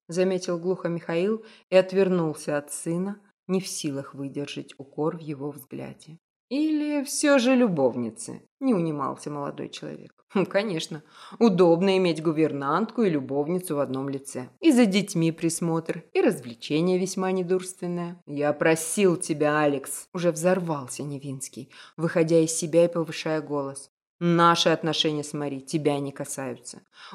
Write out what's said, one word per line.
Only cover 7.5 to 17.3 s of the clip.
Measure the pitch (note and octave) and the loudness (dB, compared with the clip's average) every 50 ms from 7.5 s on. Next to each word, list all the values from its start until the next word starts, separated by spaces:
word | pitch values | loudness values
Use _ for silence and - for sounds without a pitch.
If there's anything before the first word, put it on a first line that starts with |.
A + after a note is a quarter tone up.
| C4 | 4
любовницы?» | B3 B3 A3+ F3+ D3+ C3+ B2 - B2 A#2+ A2+ - - - - B2+ - - _ _ _ | 4 4 4 2 2 2 2 2 0 -4 -6 -6 -10 -12 -14 -14 -16 -18 _ _ _
не | C4+ C4 A#3+ | -2 0 0
унимался | F3+ E3+ E3 D3+ C#3+ C#3 C3 C3+ C#3 - D#3 | 2 0 -2 -2 -4 -4 -6 -6 -8 -10 -10
молодой | D3 D3 C#3+ D3+ C#3+ C#3+ C3 - | -8 -8 -8 -8 -8 -8 -10 -10
человек. | - - - - - - - - _ _ _ _ - | -12 -12 -12 -12 -14 -14 -16 -20 _ _ _ _ -2
«Хм, | G3+ F3 | 0 0
конечно, | - - G3 G#3 A3+ F3+ D#3+ - - D#3+ D3 - _ _ - - - - - | 2 0 0 0 0 -4 -6 -6 -8 -10 -14 -16 _ _ -20 -20 -20 0 2
удобно | A#3 A#3 F#3 F3 F#3 E3+ E3 E3 F#3 G3 F#3+ | 4 4 6 6 6 6 6 6 4 4 4
иметь | F#3 F#3 F3+ D#3+ D#3 D#3 | 4 4 2 0 0 -2
гувернантку | E3+ D#3 D3 D#3+ D3 C3+ C#3+ C#3 C#3 D3+ F3 A3 A3 - - A#3 | -2 2 2 2 2 0 -2 -2 0 0 0 0 -2 0 0 2
и | G3 | 2
любовницу | E3 D3 C3 B2+ C3+ C#3+ D3 D3+ F3 F#3 F3+ - D#3 | 2 0 -2 -2 -2 -2 0 0 -2 -2 -2 -2 -2
в | C#3+ | -2
одном | C#3 B2 C3 C3 C3+ C#3 | -2 -2 -2 -4 -4 -4
лице. | C3+ C3+ C3+ - - C3 B2+ B2+ - _ | -6 -8 -10 -10 -10 -10 -12 -12 -12 _
И | - E4 C#4 | 4 4 6
за | A#3 B3 | 6 6
детьми | G3+ F#3 G#3 F#3 - - E3+ E3 E3 E3 | 6 4 2 0 0 0 0 2 2 0
присмотр, | E3 - E3 D#3+ - F3 E3+ E3 E3 D#3+ - E3+ E3+ - _ _ | 0 -2 -2 -2 -2 -2 -2 -2 -2 -2 -4 -8 -10 -12 _ _
и | F#4 | 2
развлечение | F#4+ C#4+ F#3+ D3 B2+ B2 A#2 - - - C#3+ D#3 E3+ F#3 F#3 F#3 | 2 2 2 0 -4 -12 -14 -14 -6 -2 0 2 2 2 2 2
весьма | F#3+ F#3+ - - F#3 F#3 | 0 -2 -2 -4 -2 -2